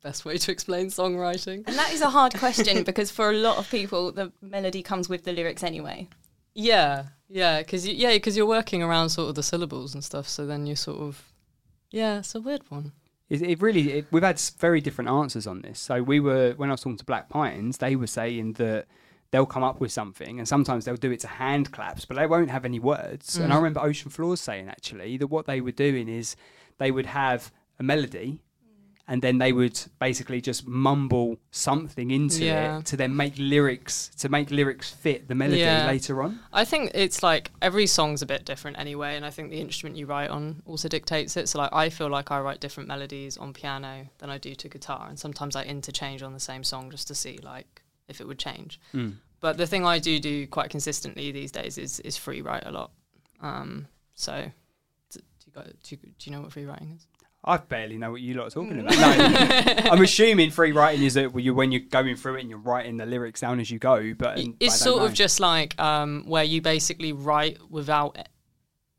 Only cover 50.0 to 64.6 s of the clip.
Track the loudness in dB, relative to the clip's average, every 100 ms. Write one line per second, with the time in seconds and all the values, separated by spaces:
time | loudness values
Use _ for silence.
50 | 2 0 0 -4 -4 -4 -4 -4 -6 -6
51 | -8 -10 -10 -10 -10 -10 -10 -10 -10 -10
52 | -10 -10 -8 -10 -6 -8 -8 -12 -12 _
53 | _ _ _ _ -12 -10 -10 -12 -14 _
54 | _ -12 -10 -8 -12 -16 _ _ _ _
55 | _ -20 _ _ _ -20 -20 -20 -20 -20
56 | -20 _ -14 -14 -12 -14 -14 -14 -14 -16
57 | _ _ _ _ 0 0 0 -6 -6 -8
58 | -8 -8 -6 -6 -6 -6 -6 -6 0 6
59 | 8 8 8 8 6 6 6 4 6 8
60 | 8 8 8 8 6 6 4 8 6 6
61 | 4 4 2 2 2 4 4 2 2 2
62 | 2 -2 -6 -8 -10 -10 -2 -2 -2 -6
63 | -4 -4 -6 -6 -2 -2 -2 -2 4 4
64 | 4 -2 -2 -2 -6 0